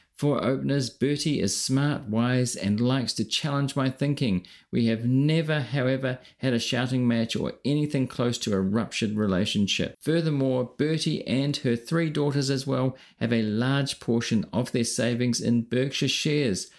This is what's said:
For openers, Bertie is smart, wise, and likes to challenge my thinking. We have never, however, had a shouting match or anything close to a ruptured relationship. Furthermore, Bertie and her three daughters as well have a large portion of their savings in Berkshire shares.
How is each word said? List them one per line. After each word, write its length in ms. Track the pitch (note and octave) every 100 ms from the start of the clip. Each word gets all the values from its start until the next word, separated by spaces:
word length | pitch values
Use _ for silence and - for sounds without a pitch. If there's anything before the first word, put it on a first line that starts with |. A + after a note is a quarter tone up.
| _ -
For 260 | C#3+ C3
openers, 460 | A2+ C3+ C3+ C#3 A#2
Bertie 500 | - C3+ C#3+ D#3 C#3
is 160 | F#2+ -
smart, 540 | - C3+ C#3+ C#3 G#2
wise, 480 | A2 A#2+ B2+ B2 -
and 240 | G2 G#2+
likes 320 | B2 C3+ A#2
to 100 | -
challenge 540 | A2 - D#3 C#3 C3+ C#3+
my 120 | C3
thinking. 560 | - C#3+ C#3+ B2+ F2+ - - _
We 180 | A#2+ A2+
have 180 | A2+ A#2+
never, 560 | C3 D3 D#3+ D#3 D3+
however, 580 | A#2 C#3 B2+ C3 C3 B2+ - -
had 120 | C3+
a 80 | A#2
shouting 480 | - A#2+ B2 B2+ A#2+
match 300 | A#2 A2+ -
or 160 | - -
anything 420 | B2+ D3 D3 C#3+ B2+
close 320 | - A#2+ A#2
to 140 | A2+
a 60 | F#2+
ruptured 560 | F#2+ A2 G#2 - A2 G#2+
relationship. 800 | G#2+ F2+ G#2+ G#2 G2 - F2+ -
Furthermore, 720 | D3 E3+ D#3+ C#3+ C3+ B2+ A#2 -
Bertie 480 | D3+ D#3+ D#3+ D3+ -
and 300 | B2 C#3+ C#3+
her 220 | C3 A#2
three 320 | - E3 E3
daughters 400 | D3+ D3 C#3+ C3+
as 180 | C3+ C3+
well 300 | C3 C3 - - -
have 100 | A#2
a 120 | A#2
large 580 | A2 G#2+ B2+ C#3 C3+ -
portion 440 | - A#2 - A2+ -
of 220 | A2+ B2
their 100 | B2
savings 560 | A#2 - A#2 A#2+ B2 A#2
in 220 | - A#2+
Berkshire 480 | A2+ B2+ C3+ - C#3
shares. 580 | - D#3 D3 C3 F2+ -